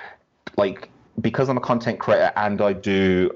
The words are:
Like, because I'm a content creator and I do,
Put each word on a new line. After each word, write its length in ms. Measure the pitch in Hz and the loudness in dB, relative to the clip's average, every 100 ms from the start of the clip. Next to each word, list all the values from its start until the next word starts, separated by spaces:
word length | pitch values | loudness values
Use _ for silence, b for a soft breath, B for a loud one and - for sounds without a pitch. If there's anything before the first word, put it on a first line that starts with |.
| B B _ _ - - | B B _ _ -10 -2
Like, 320 | 101 90 - - _ - | -2 -2 -16 -20 _ -4
because 260 | 113 117 135 | -4 0 -2
I'm 80 | 123 | -2
a 40 | |
content 380 | - 120 117 110 | 0 -2 -2 -4
creator 320 | - 107 - - | 0 2 2 0
and 260 | 104 101 | -2 0
I 120 | 104 | 0
do, 580 | 95 101 98 95 92 92 | 0 0 2 4 4 2